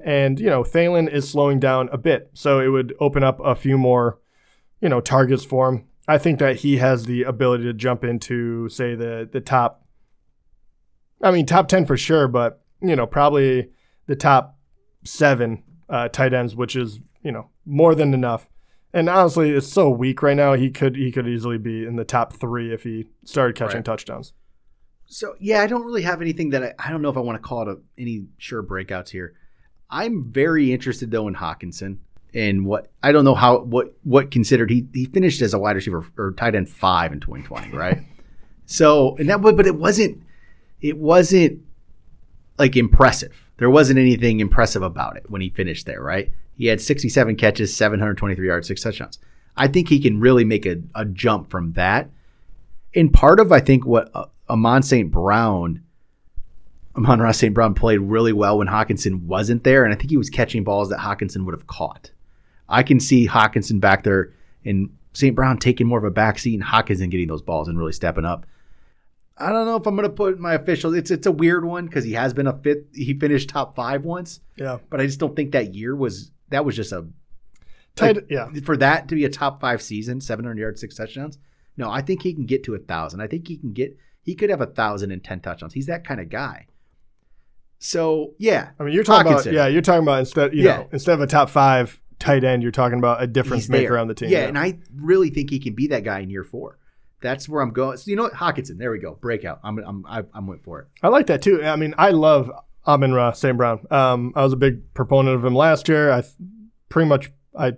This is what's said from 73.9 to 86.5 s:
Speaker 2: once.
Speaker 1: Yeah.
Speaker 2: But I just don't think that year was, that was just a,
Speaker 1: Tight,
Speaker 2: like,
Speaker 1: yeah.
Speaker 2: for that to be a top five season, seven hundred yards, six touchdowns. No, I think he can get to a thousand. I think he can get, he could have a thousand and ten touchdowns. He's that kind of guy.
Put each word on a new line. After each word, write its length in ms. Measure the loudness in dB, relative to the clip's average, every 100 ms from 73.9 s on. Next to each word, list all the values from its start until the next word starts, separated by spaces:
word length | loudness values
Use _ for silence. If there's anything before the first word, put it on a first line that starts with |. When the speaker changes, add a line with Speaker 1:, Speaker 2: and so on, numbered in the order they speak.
| -6
Speaker 2:
once. 360 | -6 -10 -12 -18 -20 -12
Speaker 1:
Yeah. 240 | -10 -10 -10
Speaker 2:
But 100 | -4
I 60 | -4
just 140 | -2
don't 160 | -6 -6
think 160 | -4
that 240 | -4 -4 -8
year 200 | -8 -6
was, 360 | -6 -6 -18 _ -8
that 160 | -4 -4
was 100 | -6
just 160 | -8
a, 140 | -10 -14 -20 -20 -20 -20 -20 -20 -20 _ 0
Speaker 1:
Tight, 200 | 2 2
Speaker 2:
like, 100 | -2
Speaker 1:
yeah. 180 | -8 -8 -10 -4
Speaker 2:
for 100 | 2
that 300 | 2 2 -2
to 60 | -2
be 100 | -2
a 40 |
top 320 | -2 -6 -4
five 180 | -4 -4
season, 360 | -6 -10 -10 -10
seven 220 | -8 -8
hundred 180 | -8 -8
yards, 200 | -10 -10
six 140 | -16 -14
touchdowns. 420 | -14 -12 -16 -16 _ _ _ -12
No, 140 | -8
I 100 | -6
think 220 | -4 -4
he 100 | -6
can 140 | -6 -4
get 160 | -4
to 100 | -4
a 60 | -12
thousand. 420 | -8 -8 -8 -10
I 60 | -10
think 200 | -10 -12
he 100 | -14
can 160 | -12
get, 220 | -8 -8 -10 _ _
he 100 | -12
could 160 | -4 -2
have 120 | -2
a 40 | -4
thousand 460 | -4 -4 -4 -8
and 120 | -10
ten 160 | -12 -12
touchdowns. 340 | -12 -12 -12
He's 120 | -12 -10
that 180 | -10
kind 160 | -10 -12
of 100 | -10
guy. 360 | -10 -10